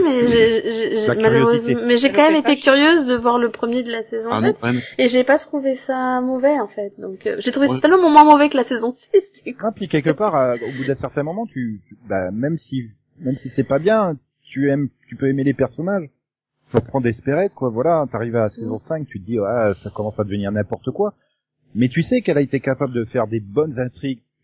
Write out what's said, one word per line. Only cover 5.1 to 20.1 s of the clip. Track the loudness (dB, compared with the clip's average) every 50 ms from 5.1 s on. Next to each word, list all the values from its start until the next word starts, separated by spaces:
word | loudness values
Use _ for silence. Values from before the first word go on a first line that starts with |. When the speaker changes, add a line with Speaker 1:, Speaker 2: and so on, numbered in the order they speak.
| 4 2
Speaker 1:
pas | 4 4 2 0
trouvé | 0 -6 -6 -4 -2 -4 -4
ça | -4 -6 -6 -4 -4 -2 -2 -2 -2
mauvais, | -2 -2 -2 0 0 0 2 0
en | -2
fait. | -6 -8 -10 -10 -10 -12 -12
Donc, | -14 -14 -14 -8 -6
euh, | -6 -6 -4
j'ai | -4 -4
trouvé | 0 0 0 2
Speaker 4:
Ouais. | 2
Speaker 1:
ça | 2
tellement | 2 4 4 4 4 6
moins | 8 8 10
mauvais | 10 8 6 6 2
que | 2
la | -2 -2
saison | -2 -4 -4 -4 -4 -6
six, | -8 -6 _ 2 2 2 0 _ -16 _
du | -16 -12
coup. | -8 -8
Speaker 2:
Ah, | -8 -6
puis | -6 -4
quelque | -2 -2 0 2 0
part, | 0 0 -2 0 2
euh, | 2 2 2 0 -2 -6
au | -8 -8 -6
bout | -4
d'un | -4 -4
certain | -4 -6 -6 -6 -6
moment, | -6 -4 -6 -8 -10
tu, | -8 -8 -8 -6 -6 -8 -10 -14
tu, | _ -20 _ -8 -6
bah, | -4 -4 -4 -4
même | -4 -4 -4 -4 -4
si, | -6 -8 -8 -8 -8 -8 -10 -16 _ _ _ _ _
même | -6 -6 -6
si | -6 -8 -6
c'est | -4 -4 -2
pas | 0 -2 0
bien, | 2 2 2 2 2 0 -4 -6 _ _ _ _ _
tu | -10 -6 -2 0 0
aimes, | 0 0 -2 -6 -8 _ _
tu | _ -8
peux | -2 -2 0
aimer | 0 0 0
les | -2 0
personnages. | 0 -2 -4 -4 -6 -6 -4 -4 -4 -6 -8 _ _ _ _ _ _ _ _ _ _ _ _
Tu | -2 -2
reprends | -2 0 -4 -2
Desperate, | -2 -2 -4 -4 -4 -2 0 0 -2 -2
quoi, | -4 -4 -6 -4
voilà, | -2 -2 0 0 0 0 -2 -4
t'arrives | -6 -6 -6 -2 0
à | 0 0
la | -2
saison | -2 -8 -8 -8 -8
Speaker 1:
Mm. | -10
Speaker 2:
cinq, | -8 -8 -8 -8 -8
tu | -10 -14 -14
te | -10
dis, | -6 -4 -4
ouais, | -2 -2 -2 0 0 0 -2
ça | -4 -8 -12
commence | -10 -8 -8 -6